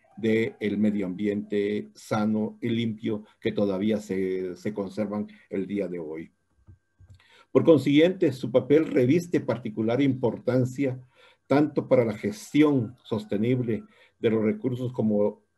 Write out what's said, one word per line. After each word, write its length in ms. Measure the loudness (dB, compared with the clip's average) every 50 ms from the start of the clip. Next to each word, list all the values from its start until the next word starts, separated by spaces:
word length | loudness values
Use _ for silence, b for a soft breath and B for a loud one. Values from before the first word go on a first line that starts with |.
| _ _ _
del 640 | -4 0 2 2 2 2 0 -4 -4 -4 -2 0 2
medio 260 | 2 2 2 0 -2
ambiente 840 | -4 -4 -2 -2 -2 -2 -2 -4 -2 -2 0 0 0 -2 -4 -6 -10 -16
sano 640 | -20 -6 -4 -2 0 0 0 0 0 -2 -4 -6 -6
y 100 | -4 -2
limpio 540 | -2 -2 -2 -4 -4 -6 -4 -4 -6 -6 B B B B
que 120 | -6 -4
todavía 460 | -2 0 0 0 0 0 0 0 0
se, 580 | -2 -2 -4 -4 -2 -2 -2 -2 -4 -4 -6 -8
se 180 | -8 -8 -8 -6
conservan 540 | -6 -8 -6 -6 -6 -6 -4 -4 -6 -6 B B B B B
el 160 | -6 -6 -4
día 200 | -4 -4 -4 -4
de 120 | -4 -6 -8
hoy. 320 | -8 -10 -10 -12 -12 -16 _ _ _ _ _ _ _ -20 -20 _ _ _ _ _ -20 -20 b b b b b b b b
Por 120 | 0 4 6
consiguiente, 680 | 6 6 6 4 4 4 4 4 4 2 0 0 -2 -2
su 180 | -4 -6 -2
papel 360 | 0 0 2 4 2 2 2
reviste 520 | 2 2 2 4 4 2 2 0 -2 -4 -4
particular 640 | -2 -4 -6 -6 -8 -8 -6 -4 -2 0 0 2
importancia 1000 | 2 0 0 0 -2 -2 -4 -4 -2 0 0 2 0 0 -2 -4 -4 -4 -4 -6 b b b b b b b b _
tanto 420 | 0 2 2 2 2 0 -4 0
para 160 | 4 4 4 4
la 100 | 2 0
gestión 800 | -4 -4 -6 -6 -8 -8 0 4 4 6 6 4 2 0 -2 -6 -14 _
sostenible 800 | -6 -6 -6 -4 -4 -2 0 0 0 0 0 0 -2 -4 -6 b b b b b b b _
de 100 | 0 2
los 140 | 2 2 2
recursos 480 | 0 0 0 -4 -4 -4 -4 -6 -6 -2
como, 480 | 0 0 2 2 2 2 0 -2 -6 _ _ _